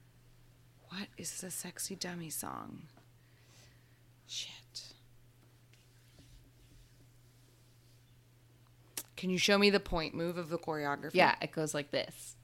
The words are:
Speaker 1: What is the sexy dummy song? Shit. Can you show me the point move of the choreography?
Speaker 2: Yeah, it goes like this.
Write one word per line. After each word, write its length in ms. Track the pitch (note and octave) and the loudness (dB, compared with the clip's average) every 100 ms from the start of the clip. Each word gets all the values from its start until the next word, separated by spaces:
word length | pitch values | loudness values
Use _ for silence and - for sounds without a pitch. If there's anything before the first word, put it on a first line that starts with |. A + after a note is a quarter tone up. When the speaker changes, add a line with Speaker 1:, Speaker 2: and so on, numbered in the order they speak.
| - - - - - - - - - | -20 -20 -20 -20 -20 -20 -20 -20 -14
Speaker 1:
What 180 | F#3 G3+ - | -10 -10 -10
is 240 | E3+ - | -10 -8
the 100 | F#3 | -8
sexy 460 | - F3+ - - F#3+ | -8 -8 -8 -8 -6
dummy 320 | F3+ F3 D#3+ | -6 -8 -6
song? 540 | - - B1 G#1 - - - - - - - - - - - - - - - - | -6 -6 -8 -10 -12 -16 -20 -20 -20 -20 -20 -20 -20 -20 -20 -20 -20 -20 -20 -12
Shit. 240 | - - - - - - - - - - - - - - - - - - - - - - - - - - - - - - - - - - - - - - - - - - - - - - - - - | -10 -10 -14 -16 -16 -16 -20 -20 -20 -20 -20 -20 -20 -20 -20 -20 -20 -20 -20 -20 -20 -20 -20 -20 -20 -20 -20 -20 -20 -20 -20 -20 -20 -20 -20 -20 -20 -20 -20 -20 -20 -20 -20 -20 -20 -14 -12 -12 -4
Can 140 | F#3 | 0
you 80 | F3+ | 2
show 180 | - G3+ | 6 8
me 140 | G#3 | 8
the 100 | G3 | 6
point 340 | G3+ E3+ D#3 | 2 -2 -2
move 220 | D#3 E3+ F3 | -2 -2 -2
of 140 | D#3 | -4
the 80 | E3+ | -4
choreography? 560 | - D3+ C#3+ C#3+ D3 | -2 -2 0 -2 2
Speaker 2:
Yeah, 220 | F3+ D3+ - | 6 6 6
it 100 | D3 | -2
goes 200 | E3 D#3 | -2 -2
like 160 | D3 C#3 | -2 -2
this. 440 | C3 - - - - | -2 -2 -8 -16 -16